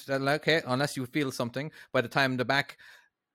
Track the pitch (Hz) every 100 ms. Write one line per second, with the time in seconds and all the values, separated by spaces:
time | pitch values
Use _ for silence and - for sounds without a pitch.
0 | - 135 135 151 - 160 127 127 143 -
1 | 123 - 135 - 120 131 156 - - 127
2 | 120 147 135 127 120 139 139 - - -
3 | _ _ _